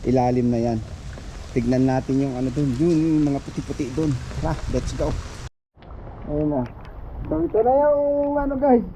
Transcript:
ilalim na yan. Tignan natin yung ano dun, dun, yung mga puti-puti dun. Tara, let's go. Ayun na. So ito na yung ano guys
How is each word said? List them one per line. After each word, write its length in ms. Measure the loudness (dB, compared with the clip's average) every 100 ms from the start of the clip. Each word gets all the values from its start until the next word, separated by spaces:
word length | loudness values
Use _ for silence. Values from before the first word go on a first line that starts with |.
ilalim 480 | 2 2 4 2 2
na 80 | 2
yan. 200 | 0 -2 -4 -12 -12 -12 -12 -12 -4 -2
Tignan 320 | 2 2 4
natin 320 | 2 0 0
yung 160 | 0 -2
ano 160 | -2
dun, 160 | 0 0 2
dun, 240 | 2 4
yung 320 | 4 2 2
mga 80 | 0 -4
puti-puti 400 | -8 -6 -6 -4 0
dun. 160 | 0 0 -4 -4
Tara, 160 | -2 -2 -2 -2
let's 160 | -2 -2
go. 80 | -2 -2 -6 -12 -14 _ _ _ -18 -16 -14 -14 -6
Ayun 240 | -2 0
na. 100 | 0 -4 -8 -16 -14 -12 -10 -4
So 80 | -2
ito 200 | 0 2
na 100 | 4 6
yung 560 | 6 4 2 2 2 0
ano 180 | 0 2
guys 240 | 6 6 4